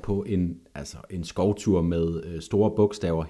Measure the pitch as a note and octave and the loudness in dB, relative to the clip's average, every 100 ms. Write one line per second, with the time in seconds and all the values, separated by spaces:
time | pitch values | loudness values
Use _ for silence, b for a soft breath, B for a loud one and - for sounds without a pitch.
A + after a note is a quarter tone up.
0 | - G2 G2 F#2+ F2+ E2+ - - C#2+ - | -2 -4 0 0 0 -4 -14 -14 -14 -14
1 | - F#2 E2 - F#2+ G2+ - F#2 E2+ E2+ | -10 -10 -6 0 0 2 2 4 4 2
2 | E2 E2 E2 E2 - G2+ G#2+ - G#2 - | 0 -2 -6 -10 -2 2 4 4 2 2
3 | F2 E2 | -2 -2